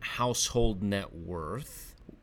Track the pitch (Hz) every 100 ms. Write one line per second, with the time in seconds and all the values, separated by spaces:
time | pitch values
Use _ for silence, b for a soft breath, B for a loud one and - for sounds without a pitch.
0 | - - 123 120 - 120 117 95 101 101
1 | 95 80 85 87 78 113 151 - - -
2 | - -